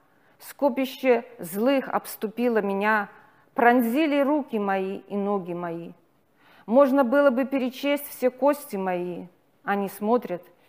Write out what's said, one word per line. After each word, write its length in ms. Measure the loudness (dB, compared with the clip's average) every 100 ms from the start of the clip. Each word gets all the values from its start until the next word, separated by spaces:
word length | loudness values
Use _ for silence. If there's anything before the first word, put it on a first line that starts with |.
| _ _ _ _
скопище 840 | -20 -2 0 0 -4 -2 2 2 0 -12
злых 500 | -10 -2 0 0 0
обступило 760 | -4 -6 -8 -8 -2 0 0
меня, 460 | 0 0 0 0 -2 -10 _ _ _
пронзили 680 | 4 6 6 4 0 2 2
руки 380 | 2 0 -2 -4
мои 400 | -2 -2 -4 -8 -8
и 80 | -4
ноги 360 | -2 -2 -4
мои. 400 | -8 -8 -8 -12 -18 _ _ _ _ _ -16 0
Можно 380 | 4 6 4
было 260 | 2 4 4
бы 140 | 2
перечесть 640 | 0 -2 -4 -4 -4 -4 -6
все 220 | -4 -2
кости 460 | 0 0 0 -4 -6
мои, 500 | -4 -4 -6 -8 -12 _ _ _
они 240 | -4 -4 -4
смотрят 540 | -6 -2 -2 -2 -10 -12 _